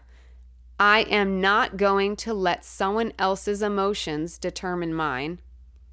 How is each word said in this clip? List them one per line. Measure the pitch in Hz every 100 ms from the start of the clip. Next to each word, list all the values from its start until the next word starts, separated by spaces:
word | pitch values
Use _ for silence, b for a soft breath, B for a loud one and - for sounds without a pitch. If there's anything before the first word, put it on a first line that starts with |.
| b b b b b - - -
"I | 208 214
am | - 208 196 190
not | 190 208 254 190
going | 202 196 196 208
to | 233
let | 214 180 - -
someone | - 196 214 226 -
else's | 190 190 - 202
emotions | 208 202 196 208 - 151 170 -
determine | 180 - 185 175 170 160
mine. | 156 127 147 175 - - - - -